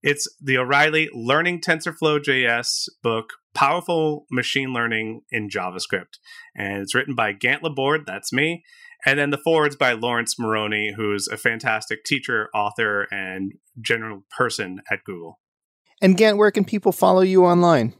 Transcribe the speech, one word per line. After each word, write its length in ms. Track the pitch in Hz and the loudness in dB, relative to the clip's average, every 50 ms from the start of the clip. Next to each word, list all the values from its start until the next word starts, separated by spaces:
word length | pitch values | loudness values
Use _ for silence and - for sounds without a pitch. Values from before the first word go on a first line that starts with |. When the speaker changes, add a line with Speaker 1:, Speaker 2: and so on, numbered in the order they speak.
| - | 2
Speaker 1:
It's 240 | 143 147 143 - - _ _ | 0 0 0 -4 -10 _ _
the 160 | 151 135 131 127 | -2 0 0 0
O'Reilly 520 | 127 123 139 143 151 156 156 156 160 151 - | 2 2 4 4 4 4 4 0 -2 -2 -4
Learning 480 | 123 117 120 135 151 165 175 175 170 | -8 0 2 2 2 2 0 -2 -4
TensorFlow 640 | - - 165 160 - 175 156 - 160 156 151 147 143 | -2 -2 -2 -2 -2 -8 -6 0 0 2 2 2 2
J 220 | 143 135 131 127 | 0 0 2 2
S 420 | 120 117 120 120 - - - - - _ _ - | 2 0 0 -2 -4 -4 -4 -6 -8 _ _ -2
book, 300 | 120 113 113 110 _ - _ _ _ _ | -2 -2 -2 -4 _ -18 _ _ _ _
Powerful 720 | - 143 139 156 180 170 - 175 165 156 156 151 147 - _ | 0 2 2 2 0 -2 -2 0 0 0 0 -2 -4 -8 _
Machine 420 | - 127 123 - - 135 135 131 127 | -4 -4 -4 -2 -2 -2 -2 -2 -4
Learning 480 | 120 117 117 113 110 110 110 110 117 _ _ | -2 -2 -2 -2 -2 -4 -6 -8 -12 _ _
in 160 | - 117 107 101 | -6 -6 -6 -4
JavaScript. 680 | 98 104 90 92 90 92 - - - 95 90 _ - - _ - - - - - _ | -6 -6 -6 -6 -6 -8 -6 -4 -4 -6 -6 _ -20 -20 _ -20 -20 -20 -20 -20 _
And 260 | - 104 98 101 101 | -8 -8 -6 -6 -6
it's 140 | 98 98 - | -6 -2 -2
written 200 | 127 135 143 135 | -2 -2 -2 -2
by 180 | 120 113 104 101 | -2 -2 -2 -2
Gant 300 | 101 - 123 135 143 165 | -2 -2 -2 -2 -2 -4
Laborde, 420 | 160 147 131 135 139 151 156 147 | -6 -4 -2 -2 0 0 -2 -4
that's 280 | 92 92 101 - - - | -8 -12 -10 -10 -6 -4
me. 300 | 131 147 160 170 170 _ _ _ _ - - - _ - | -2 -2 -2 -4 -6 _ _ _ _ -20 -20 -20 _ 0
And 140 | 135 135 147 | 0 2 2
then 120 | 143 139 | 2 -2
the 60 | 143 135 | -2 -2
foreword's 380 | - 165 165 160 151 147 143 | 0 2 4 4 4 2 0
by 180 | - 143 127 120 | 2 0 0 0
Lawrence 440 | 110 113 123 120 117 117 113 - - | 0 -2 -2 -2 -2 -2 -4 -6 -4
Moroney, 540 | 120 110 110 107 107 104 107 107 104 107 104 | -2 -2 -2 -2 -2 -2 -2 -4 -4 -6 -6
who's 320 | 110 110 104 101 101 98 - | -4 -4 -2 -2 -2 -4 -6
a 100 | 110 107 | -8 -4
fantastic 680 | - 120 113 113 - 127 110 110 107 - 113 110 _ | -2 -2 -2 -2 -2 -2 -2 -2 -4 -8 -10 -10 _
teacher, 460 | - 147 135 131 - 123 110 107 - - | -4 -4 -4 -2 -2 -2 -2 -4 -2 -2
author, 540 | 110 104 104 - - 113 107 104 101 101 - | -2 -2 -2 -2 -2 -2 -2 0 -2 -4 -6
and 420 | 101 98 95 92 92 95 95 98 - - _ _ _ - | -6 -8 -8 -8 -8 -8 -8 -8 -10 -14 _ _ _ -14
general 440 | 110 - 120 113 110 113 107 98 _ _ - | -4 -4 -4 -4 -4 -10 -12 -14 _ _ -4
person 440 | - 127 117 - - 107 92 92 95 - - | -4 -2 -2 -2 -6 -8 -8 -8 -14 -6 -6
at 120 | 104 98 _ | -6 -6 _
Google. 360 | - 95 87 82 82 87 _ _ _ _ _ _ _ _ _ _ _ _ _ | -12 -12 -12 -12 -16 -18 _ _ _ _ _ _ _ _ _ _ _ _ _
Speaker 2:
And 160 | 202 190 190 175 | 4 4 6 6
Gant, 200 | 220 220 208 202 | 6 4 6 4
where 140 | 214 208 | 4 4
can 140 | 196 214 196 | 4 2 0
people 260 | - - 208 - 208 | 0 -2 0 0 0
follow 300 | 180 - - 185 185 185 | 2 4 4 4 6 6
you 240 | 190 190 190 185 180 | 4 6 6 6 6
online? 480 | 175 175 175 175 175 165 139 117 117 - _ | 8 6 6 6 6 6 4 2 0 -4 _